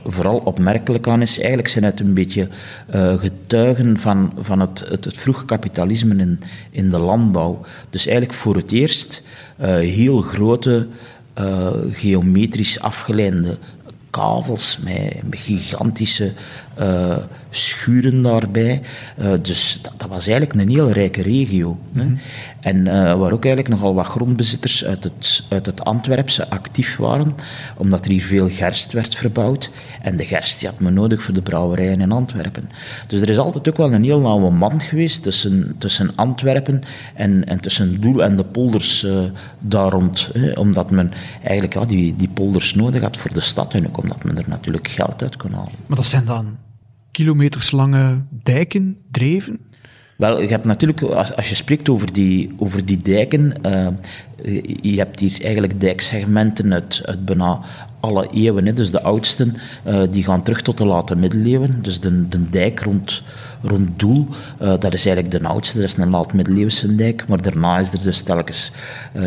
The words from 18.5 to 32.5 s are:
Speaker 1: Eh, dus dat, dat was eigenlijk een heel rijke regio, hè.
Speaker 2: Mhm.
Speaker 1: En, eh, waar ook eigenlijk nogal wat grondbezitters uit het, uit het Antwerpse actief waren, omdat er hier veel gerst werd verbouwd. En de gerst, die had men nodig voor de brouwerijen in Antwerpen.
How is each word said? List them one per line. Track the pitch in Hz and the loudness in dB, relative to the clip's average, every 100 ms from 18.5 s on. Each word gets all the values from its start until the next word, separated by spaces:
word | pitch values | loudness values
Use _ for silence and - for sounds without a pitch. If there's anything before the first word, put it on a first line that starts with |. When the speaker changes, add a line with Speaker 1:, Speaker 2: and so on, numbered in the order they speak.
| 110 113 139 - - - - | 0 2 0 -6 -14 -14 -4
Speaker 1:
Eh, | 101 90 | 0 0
dus | 92 80 - - | 0 0 -2 -2
dat, | - - | -8 -12
dat | 92 | -10
was | 92 90 | -6 0
eigenlijk | 120 147 104 | 2 2 2
een | 98 139 | 4 4
heel | 139 | 4
rijke | 104 95 98 | 4 2 0
regio, | 95 131 127 95 85 90 - | 0 2 2 0 0 -4 -6
hè. | 131 | -2
Speaker 2:
Mhm. | 131 131 - - - - | 0 -2 -6 -14 -16 -8
Speaker 1:
En, | - 95 92 | 0 2 4
eh, | |
waar | 98 90 90 92 | 4 4 4 2
ook | 117 131 | 2 2
eigenlijk | 131 131 | 0 0
nogal | 104 98 | 0 2
wat | 95 87 | 2 0
grondbezitters | 117 123 123 113 - 123 - - | -2 0 0 0 -2 -2 -2 -2
uit | 92 | -4
het, | 85 - - - - | -6 -4 -2 -2 -2
uit | 98 95 | -4 -4
het | 92 | -4
Antwerpse | - 117 131 131 135 - - | -2 -2 0 0 0 -2 -2
actief | 95 - - 127 - | -6 -4 -2 -2 -2
waren, | 110 135 151 143 - - - - | 0 2 0 -2 -8 -14 -14 -2
omdat | 98 92 - | 2 2 2
er | |
hier | 95 | 0
veel | 92 98 92 | 2 2 2
gerst | 92 87 - - | 0 -2 0 -2
werd | 117 113 - | -4 -4 -2
verbouwd. | 120 117 110 135 - - - - | -2 0 0 -2 -6 -14 -18 -8
En | - 87 | -4 -2
de | 76 | -2
gerst, | 87 - - | -2 0 -2
die | 92 | -4
had | - | -2
men | 92 | 2
nodig | 95 113 107 | 4 4 2
voor | - | 0
de | 95 | -2
brouwerijen | 87 82 87 87 92 95 | -2 0 0 0 0 2
in | 95 | 2
Antwerpen. | 117 127 113 80 | 0 -2 -4 -8